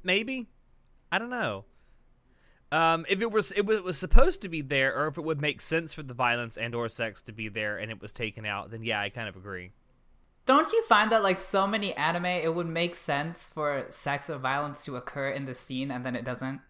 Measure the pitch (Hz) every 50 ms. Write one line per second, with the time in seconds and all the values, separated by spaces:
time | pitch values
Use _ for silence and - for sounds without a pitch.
0 | - 180 185 202 226 226 262 262 233 - _ _ _ _ _ _ _ _ _ _
1 | _ _ 170 190 226 247 254 240 202 123 104 98 104 _ _ _ _ _ - _
2 | _ _ _ _ _ _ _ _ _ _ _ _ _ _ 151 156 165 165 165 165
3 | 160 - 196 190 233 233 208 220 - - - 202 202 208 220 214 180 185 160 -
4 | 180 165 - 233 262 359 - - - 185 165 160 143 131 147 135 135 135 - 127
5 | 151 156 143 170 147 156 160 139 147 151 - - - - 160 165 165 156 - -
6 | 147 131 123 120 127 120 120 120 120 117 - - 113 120 117 117 117 110 - -
7 | 117 110 98 - - - 107 110 110 110 101 110 107 104 104 85 104 110 113 -
8 | - 107 - - 120 110 101 113 107 104 101 98 - 92 113 113 113 113 110 104
9 | 101 104 - 120 113 104 92 95 92 101 95 90 90 90 - _ _ _ _ _
10 | _ _ - _ _ _ _ _ _ - 262 294 330 330 - 466 453 - 233 202
11 | 220 220 226 220 202 190 185 185 - - - 196 196 196 214 214 202 190 - -
12 | 147 160 170 175 175 180 180 175 151 165 165 175 170 165 160 165 175 170 175 -
13 | - - 147 139 151 165 170 - - - - 160 151 147 143 135 - - - -
14 | - 143 143 143 - - 156 135 131 131 135 143 147 143 139 - - - 131 123
15 | - - - 143 135 139 139 139 139 131 123 - - - 131 127 135 139 127 123
16 | 127 131 123 120 120 127 123 107 131 131 139 139 -